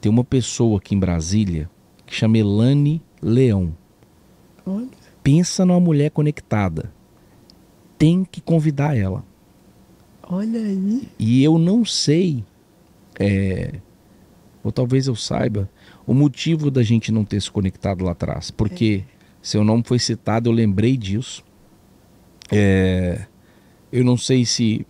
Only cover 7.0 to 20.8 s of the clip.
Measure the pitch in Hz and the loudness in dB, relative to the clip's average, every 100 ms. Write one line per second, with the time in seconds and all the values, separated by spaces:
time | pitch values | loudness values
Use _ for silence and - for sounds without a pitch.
7 | _ _ _ _ _ - _ _ _ _ | _ _ _ _ _ -20 _ _ _ _
8 | 156 175 190 - - 165 156 139 147 135 | 2 2 -2 -8 0 0 0 0 -2 0
9 | 95 92 - _ _ _ _ _ _ _ | -2 -4 -10 _ _ _ _ _ _ _
10 | _ _ - 175 220 226 220 196 190 233 | _ _ -8 -6 -4 -4 -4 -4 -2 -2
11 | - - 110 123 143 165 170 214 220 - | -4 -4 0 4 4 4 4 2 0 -2
12 | - 156 180 135 104 _ _ _ _ _ | 0 0 0 -2 -8 _ _ _ _ _
13 | _ - 101 98 98 92 - - - _ | _ -4 0 0 0 -4 -6 -10 -18 _
14 | _ _ _ _ _ _ - 113 127 131 | _ _ _ _ _ _ -8 -4 0 0
15 | 131 113 - 117 123 107 98 _ - - | -2 -6 -6 -4 -2 -4 -6 _ -20 -20
16 | - 127 147 127 - 160 147 131 113 117 | -2 2 2 0 -2 -2 0 0 2 2
17 | - 110 104 104 - - 92 - 98 92 | 0 -2 0 -2 -4 -2 -4 -4 -6 -2
18 | 90 85 - - - - 104 175 113 101 | -4 -4 -6 -6 -10 -4 -4 0 0 0
19 | 95 _ _ _ - 107 107 113 117 123 | -4 _ _ _ -6 0 2 2 0 -2
20 | - 113 - 107 120 117 110 95 | 0 -4 -2 -2 0 2 2 2